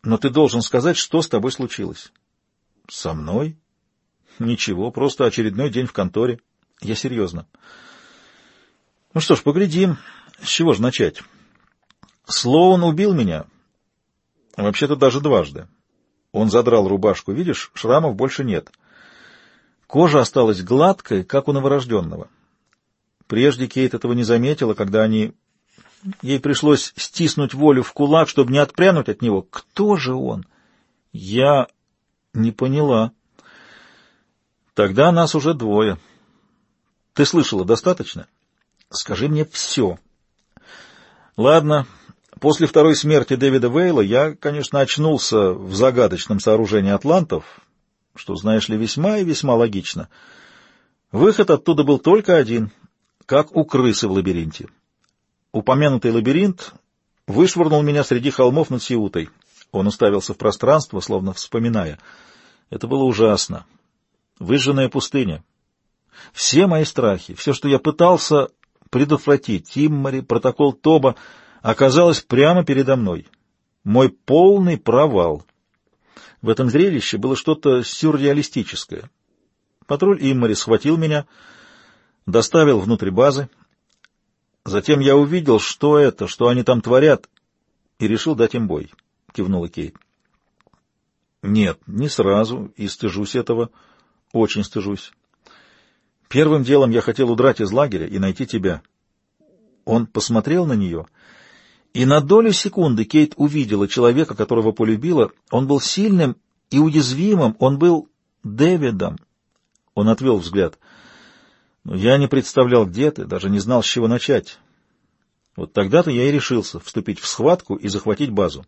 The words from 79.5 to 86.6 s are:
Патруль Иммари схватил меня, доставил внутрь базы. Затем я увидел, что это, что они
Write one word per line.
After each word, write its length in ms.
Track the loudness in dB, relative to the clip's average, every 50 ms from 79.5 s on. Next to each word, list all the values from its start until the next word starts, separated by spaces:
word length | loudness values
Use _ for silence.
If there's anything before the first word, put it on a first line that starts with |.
| _ _ _ _ _ _ _
Патруль 320 | -6 -4 0 2 0 2 2
Иммари 340 | 0 -2 0 0 0 0 -2
схватил 420 | -2 0 0 0 0 2 0 0
меня, 300 | 0 0 -2 -4 -4 -6 _ _ _ -20 -20 -20 -20 _ _ _ _ _ _ _ _ _ _ _ _ _
доставил 540 | 0 0 2 2 2 2 4 4 4 4 2
внутрь 300 | 2 0 -2 -2 -2 -4
базы. 380 | 0 2 2 2 2 0 -8 -10 _ _ _ _ _ _ _ _ _ _ _ _ _ _ _ _ _ _ _ _ _ _ _
Затем 360 | -6 -6 -4 0 0 0 2
я 160 | 4 4 6
увидел, 420 | 6 4 4 0 -2 2 2 2 2
что 400 | 2 -4 -6 _ 0 2 4 4
это, 300 | 4 2 0 -2 -10 -10
что 200 | -4 0 0 0
они 140 | 2 2